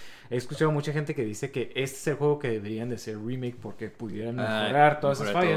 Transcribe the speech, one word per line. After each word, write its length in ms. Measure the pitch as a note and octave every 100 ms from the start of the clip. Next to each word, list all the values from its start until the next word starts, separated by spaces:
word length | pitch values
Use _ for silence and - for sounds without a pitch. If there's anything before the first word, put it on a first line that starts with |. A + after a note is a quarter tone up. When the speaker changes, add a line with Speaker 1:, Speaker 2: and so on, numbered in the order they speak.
| - - -
Speaker 1:
he 60 | B2
escuchado 360 | - C#3+ D#3
mucha 180 | D3 D3
gente 240 | D3 D3+ D3
que 80 |
dice 280 | A2 G2+ C3+
que 200 | C3+ A2+
este 240 | - C3+ -
es 80 | -
el 80 | C#3+
juego 220 | D3 D3
que 120 | C3
deberían 400 | A2 G#2 A2 A#2+
de 60 | A2
hacer 220 | - G#2+
remake 380 | A2 C3 B2 B2
porque 320 | G#2 G2+ A2
pudieran 520 | - A2+ G2+ A2+ A#2
Speaker 2:
Ah, 220 | G#2+ A2
Speaker 1:
mejorar 360 | G#2 C#3 D3 D3
todas 200 | C#3 C#3
esas 60 | G#2+
Speaker 2:
mejorar 140 | G2+ F3